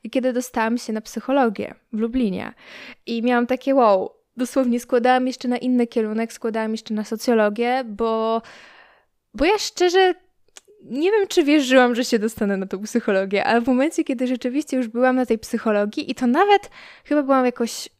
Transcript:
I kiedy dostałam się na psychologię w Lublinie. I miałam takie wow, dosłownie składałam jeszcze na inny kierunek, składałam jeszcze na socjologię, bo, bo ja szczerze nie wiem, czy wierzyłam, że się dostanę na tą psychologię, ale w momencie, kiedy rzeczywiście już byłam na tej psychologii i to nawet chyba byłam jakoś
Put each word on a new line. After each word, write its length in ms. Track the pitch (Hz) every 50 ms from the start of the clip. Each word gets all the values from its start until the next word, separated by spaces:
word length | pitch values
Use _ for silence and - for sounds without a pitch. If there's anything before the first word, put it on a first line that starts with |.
| _
I 60 | 220
kiedy 240 | - 269 240 254 233
dostałam 440 | 247 247 - - 247 220 226 240
się 160 | 240 - - 214
na 80 | 220
psychologię 720 | 220 - - 226 - - 269 285 254 233 196 - - - - _ _ _ -
w 60 | 214
Lublinie. 540 | 220 233 233 262 247 202 180 190 - - - _ - - - - - - - _ _
I 180 | - 233 233 226
miałam 240 | 247 247 240 240
takie 280 | 240 262 254 - 277 269
wow, 340 | 277 240 214 196 190 - - - _ _ _ _
dosłownie 420 | 233 254 - - 277 262 247 233 240
składałam 480 | - - 262 240 233 254 254 254 254
jeszcze 200 | 254 254 - -
na 100 | 240 240
inny 300 | - - 254 254 247 240
kierunek, 460 | 233 - 240 220 214 214 220 226 226 -
składałam 380 | - - 226 214 226 220 220
jeszcze 220 | 220 220 - - 220
na 100 | 214 214
socjologię, 800 | - 226 214 - - 240 220 214 208 208 220 233 240 247 262 262
bo, 560 | 226 208 202 226 226 220 220 220 226 226 226 226 - - - - - - - - _ _ _ _ _ _ _ _ _ -
bo 120 | 214 277
ja 120 | 349 427
szczerze 560 | 415 - - _ - 359 359 339 381 381 370 349 370 _ _ _ _ _ _ _ - _ _ 415 427 -
nie 280 | - 220 269 311 381
wiem, 160 | 440 427 392
czy 160 | 370 - 359 311
wierzyłam, 520 | 277 294 311 269 247 254 262 247 247 247
że 100 | 214 254
się 140 | - 247 220
dostanę 380 | 202 226 - - 220 202 196
na 80 | 190 196
tą 160 | 190 - 190
psychologię, 600 | 208 - - 233 - - 202 190 196 196 202 196 -
ale 180 | - 226 240
w 60 | 233
momencie, 360 | 262 254 247 269 320 - - 311
kiedy 240 | - 269 240 254
rzeczywiście 500 | 247 254 240 - 247 247 285 302 - -
już 100 | 254 247
byłam 280 | 220 220 233 254 254 254
na 100 | 254 254
tej 140 | - 226 220
psychologii 720 | - - - 220 - 226 208 208 208 214 - 311 - -
i 40 | 254
to 120 | - 254
nawet 420 | 240 247 311 392 403 403 392 392 - - - - - - - _
chyba 180 | - 294 302 277
byłam 220 | 262 269 262 254
jakoś 440 | 247 247 - 233 226 - - - - _